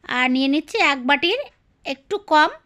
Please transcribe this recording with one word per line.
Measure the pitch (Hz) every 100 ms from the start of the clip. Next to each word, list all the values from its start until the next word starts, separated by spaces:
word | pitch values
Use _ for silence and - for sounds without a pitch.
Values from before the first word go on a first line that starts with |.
| - 247
আর | 254 254
নিয়ে | 269
নিচ্ছি | 285 311 453 330
এক | 277 247
বাটির | 285 339 480 587 _ _ _ -
একটু | 269 _ 403 403
কম | 311 320 -